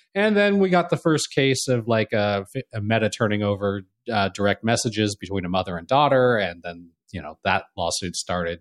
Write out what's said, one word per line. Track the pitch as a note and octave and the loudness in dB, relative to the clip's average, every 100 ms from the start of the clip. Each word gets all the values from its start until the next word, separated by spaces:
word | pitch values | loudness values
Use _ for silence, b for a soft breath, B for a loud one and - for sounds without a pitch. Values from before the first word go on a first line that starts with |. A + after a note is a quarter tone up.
| B G3 | B 0
And | G#3+ G3+ | 2 4
then | G3+ G3+ | 4 4
we | F#3+ | 4
got | F3+ F3 | 4 2
the | D3+ | 0
first | E3 D3+ - | 2 0 0
case | - C3+ B2+ - | 0 2 2 0
of, | A#2+ A2 | -2 2
like, | A2+ G#2+ | 0 2
a, | A2 G#2 G2+ G2 C3 - | 0 0 -2 -4 -12 -10
a | A2+ | -6
Meta | G#2 A2+ G#2 | 0 2 0
turning | - A2 G#2 | 0 0 2
over, | G#2 G2 G2+ G2+ F#2+ _ - | 0 0 -2 -4 -8 _ -4
uh, | G#2+ G2 | -2 -2
direct | - G2+ - | 0 0 0
messages | A2+ A#2 A#2+ G#2+ G#2 | 0 0 -2 -2 -2
between | G2+ F#2 G2 | -4 -8 -6
a | F2+ | -2
mother | F#2 F2+ F2 | -4 -4 -8
and | - | 0
daughter. | C3+ D3 C3 B2 A2+ | 2 4 4 2 2
And | F2+ E2+ | -2 -6
then, | E2+ E2+ F2 _ _ | -10 -12 -18 _ _
you | F#2 | -12
know, | D2+ D#2+ | -12 -6
that | G2 F#2+ - G2 | -2 -2 -4 -6
lawsuit | E2+ - F2+ - | -6 -4 -8 -10
started | - F2 E2+ E2+ | -6 -4 -4 -8